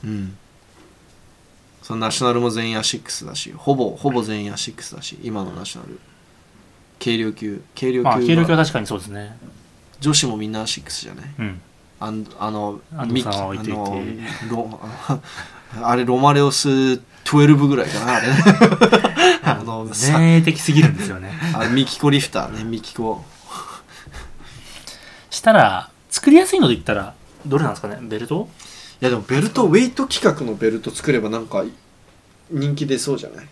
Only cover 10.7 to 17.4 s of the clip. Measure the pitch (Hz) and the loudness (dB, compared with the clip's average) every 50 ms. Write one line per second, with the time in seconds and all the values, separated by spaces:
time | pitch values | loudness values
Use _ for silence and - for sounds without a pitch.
10.7 | - - 73 - - - - - 50 - - 139 143 - 113 101 92 87 - _ | -8 -10 -10 -12 -12 -12 -12 -14 -16 -16 -16 -16 -10 -8 -8 -8 -8 -12 -18 _
11.7 | _ _ _ _ _ _ 107 110 110 110 107 98 - - - 107 110 107 104 104 | _ _ _ _ _ _ -12 -10 -10 -10 -12 -12 -12 -10 -8 -8 -6 -6 -6 -8
12.7 | 101 - - _ 160 156 127 117 120 131 120 113 101 101 98 95 98 98 107 110 | -8 -12 -16 _ -10 -8 -6 -2 -2 -2 -2 -4 -6 -6 -6 -6 -8 -8 -8 -8
13.7 | 107 107 101 98 101 98 98 110 110 110 113 113 - - 110 110 117 117 120 110 | -6 -6 -6 -6 -6 -6 -8 -8 -10 -10 -12 -12 -12 -10 -8 -8 -6 -6 -6 -8
14.7 | 107 - - 110 117 - - - 135 143 - - - - - - - - - - | -10 -14 -14 -16 -14 -12 -6 -4 -6 -6 -6 -14 -16 -16 -16 -16 -20 -20 -20 -16
15.7 | - 113 117 117 123 123 123 123 123 127 139 143 143 143 143 143 139 - - 143 | -14 -6 -2 0 0 2 2 0 2 4 4 4 6 6 4 2 2 0 0 2
16.7 | 135 135 135 131 127 127 - _ - - - - 147 147 | 2 2 2 2 0 -2 -6 _ -20 -12 -6 2 6 6